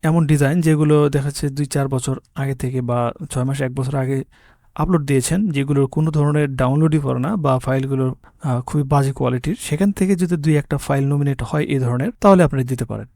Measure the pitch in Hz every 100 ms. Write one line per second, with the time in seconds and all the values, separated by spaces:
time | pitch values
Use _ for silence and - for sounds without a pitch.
0 | 160 170 151 151 139 170 160 151 151 151
1 | 147 139 139 - 147 139 143 147 139 135
2 | 131 131 _ - 139 131 127 127 123 120
3 | 120 - 151 127 127 139 131 123 127 143
4 | 131 135 131 _ _ _ _ - 156 175
5 | 139 135 127 170 214 139 139 139 135 -
6 | 156 151 147 147 143 131 127 143 160 156
7 | 139 127 135 214 147 127 - 135 135 135
8 | 131 131 - _ 143 120 123 151 135 143
9 | 135 131 123 127 151 220 - 151 202 196
10 | 190 185 180 170 151 147 - 143 - 139
11 | 139 143 143 135 120 151 147 139 123 123
12 | 135 - 208 190 160 139 123 127 120 107
13 | 107